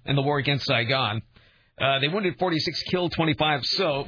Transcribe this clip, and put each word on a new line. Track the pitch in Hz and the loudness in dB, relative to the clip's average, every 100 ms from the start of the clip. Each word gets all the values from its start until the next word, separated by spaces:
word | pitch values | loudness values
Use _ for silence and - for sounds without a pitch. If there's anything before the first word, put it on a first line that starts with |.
| - | -2
in | 139 | 0
the | |
war | 135 147 | 2 0
against | 131 139 - | 0 0 0
Saigon. | 120 117 135 117 110 - - - _ _ - | 0 2 0 0 -2 -6 -16 -20 _ _ -4
Uh, | 131 135 | 0 2
they | 139 | 0
wounded | 196 185 - | 0 -2 0
forty-six, | 185 160 175 147 | 0 0 -2 -4
killed | - 185 175 | -2 -2 0
twenty-five, | - 160 143 151 147 - | 0 0 2 0 0 -2
so | - 180 139 | 0 0 -2